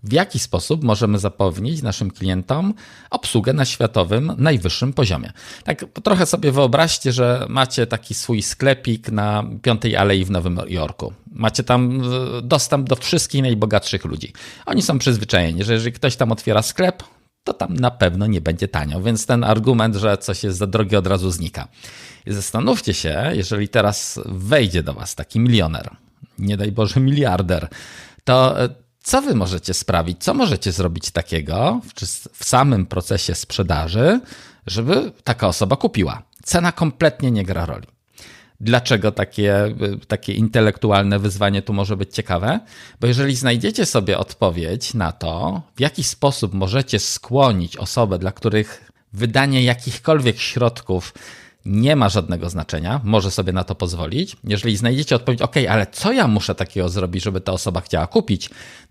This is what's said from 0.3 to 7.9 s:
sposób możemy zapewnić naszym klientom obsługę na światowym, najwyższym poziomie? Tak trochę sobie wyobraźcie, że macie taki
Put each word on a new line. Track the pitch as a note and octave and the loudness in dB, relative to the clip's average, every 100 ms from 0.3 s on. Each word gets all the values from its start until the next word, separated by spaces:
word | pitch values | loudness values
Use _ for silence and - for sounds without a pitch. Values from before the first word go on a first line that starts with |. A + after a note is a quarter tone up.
| A#2+ | -2
sposób | - F#2+ - D#3+ | -2 -4 -2 0
możemy | C3+ G#2 A2+ G#2 | 2 2 2 2
zapewnić | G2 - G2 E2+ A2 D#3+ | 0 0 0 0 -4 -4
naszym | C3 F#2 G2+ | -4 -4 -4
klientom | - F#2+ F#2 F2+ C3+ F#3+ G#3+ - - - | -4 -2 -2 -2 -2 0 -4 -10 -20 -8
obsługę | - - - E3+ | -8 -2 0 2
na | C#3+ C3+ | 0 0
światowym, | - A2+ - F2 G#2+ D3+ - | 0 -2 0 0 0 0 0
najwyższym | C#3+ C#3 F2+ - B2+ | 2 2 0 -2 -2
poziomie? | C#3+ A#2+ E2 A#1+ - - - | 0 0 0 -6 -14 -20 -16
Tak | - - - - | -6 -6 -6 -4
trochę | A3 F#3+ - | 2 2 2
sobie | - D3+ | 2 2
wyobraźcie, | C3 C3+ C#3 D#3+ - C3+ | 4 4 4 2 0 -2
że | B2 B2 B2 B2+ | 2 2 2 -2
macie | A#2+ B2+ - | -2 0 0
taki | A2+ | -2